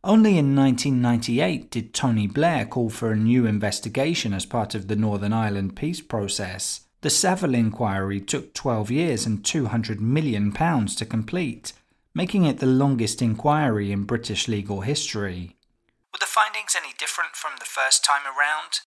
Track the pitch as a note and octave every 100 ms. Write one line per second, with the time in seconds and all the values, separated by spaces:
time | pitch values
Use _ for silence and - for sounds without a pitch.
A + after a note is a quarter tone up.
0 | F#3 A3 A3 F#3 C#3 C#3 C3+ B2 C#3+ B2+
1 | B2 A#2+ A#2 A#2 F3+ D#3 - A#2+ A2 -
2 | C3 A2 G2+ C3+ E3 D3 - B2+ A2+ A2
3 | A2+ G#2+ A2 B2+ A2+ G#2 G#2 - - C3+
4 | D3 E3+ - G2 - A#2+ G2+ G#2+ F#2+ G#2+
5 | G#2+ G2+ G#2 A2+ G#2+ G2 G2 - D3 F3
6 | - - G3 - F#3+ F#3+ - - _ _
7 | D3 - F3+ F#3 E3+ B2 A2 G#2+ A2+ G2
8 | G2 G2+ F#2+ C#3+ - - C#3 A2+ G#2+ C3+
9 | E3+ A#2 A#2 G#2 - E3 A#2 A#2+ A2 G2+
10 | A2 C#3+ D3+ G#2 G2+ G2+ E3 C3 G#2 -
11 | G#2+ A2+ A2 F3+ D3+ A2+ - - _ _
12 | _ - F3+ G#3 E3 C3+ C3 C3 C#3 B2+
13 | A2 - A#2+ G#2+ C#3+ D3+ C#3+ G#2+ G2+ G2+
14 | G2+ A#2+ - G2+ - G#2 G2+ G2 G2+ D3
15 | - G#2+ G2 F2+ F2 _ _ _ _ _
16 | _ - F3+ A3+ G#3+ G#3+ - F#3 - -
17 | D3+ - E3 - D#3 C3 - C#3 C3+ C3
18 | - C#3+ C#3 C3+ C#3+ D#3 E3+ - -